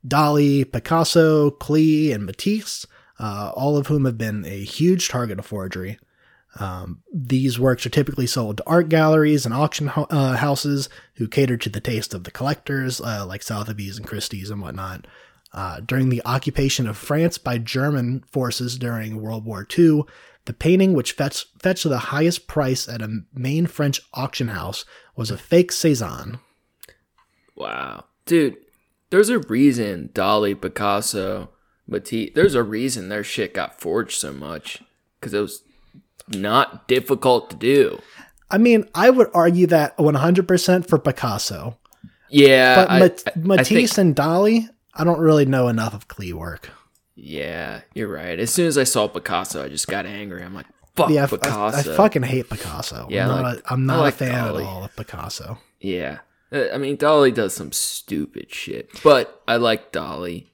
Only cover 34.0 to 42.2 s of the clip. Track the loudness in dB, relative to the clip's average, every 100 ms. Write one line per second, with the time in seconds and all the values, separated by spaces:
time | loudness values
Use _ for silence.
34 | -2 -6 -8 -10 -12 -12 -12 -16 _ _
35 | _ _ -6 -4 -4 -8 _ _ _ -20
36 | _ _ -12 -6 0 2 0 -6 0 0
37 | 2 0 4 2 0 -2 4 4 4 0
38 | -16 -20 -20 _ _ 2 6 4 2 4
39 | 6 6 4 4 4 4 4 4 2 2
40 | 2 4 4 4 4 2 4 2 4 2
41 | 2 -2 -4 -4 -6 -8 -10 -12 _ _
42 | -20 _